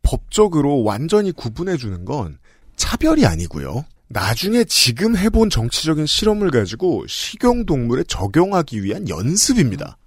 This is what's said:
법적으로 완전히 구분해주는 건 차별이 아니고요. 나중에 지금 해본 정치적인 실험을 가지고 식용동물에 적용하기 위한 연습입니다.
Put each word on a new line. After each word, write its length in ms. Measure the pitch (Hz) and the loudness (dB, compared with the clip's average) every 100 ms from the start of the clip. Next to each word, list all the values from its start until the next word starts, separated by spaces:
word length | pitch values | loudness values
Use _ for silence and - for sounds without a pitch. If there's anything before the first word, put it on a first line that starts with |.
법적으로 800 | - - - - 208 160 143 139 | 2 0 -2 2 4 4 2 2
완전히 500 | 107 104 160 208 196 | 0 -2 0 2 0
구분해주는 720 | 165 117 117 185 165 113 90 | -4 -8 -6 -4 -4 -4 -8
건 340 | 95 143 87 71 _ _ - - | -6 -6 -6 -12 _ _ -20 -4
차별이 480 | - 233 311 311 247 | -4 0 2 4 4
아니고요. 580 | 80 - - 67 110 156 _ _ | 2 -6 -8 -6 -8 -10 _ _
나중에 560 | 101 98 113 190 240 | -4 -2 -2 0 2
지금 520 | 226 - 123 117 220 214 | 2 2 2 2 0 2
해본 340 | 214 226 220 | 2 4 2
정치적인 560 | 120 117 - 160 156 151 | 2 -2 -2 -2 0 0
실험을 440 | - 214 208 190 | 0 0 2 2
가지고 540 | 123 95 113 185 110 - | 0 0 -2 -2 -2 -4
식용동물에 960 | - - - 247 240 202 143 117 131 | -8 -10 0 2 2 0 0 0 -2
적용하기 800 | 170 - 98 147 190 190 151 110 | -2 -4 0 2 4 2 -2 -4
위한 260 | 98 165 165 | -4 -4 -6
연습입니다. 880 | 80 117 196 - 247 131 85 - - | -4 -2 0 2 4 2 0 -10 -16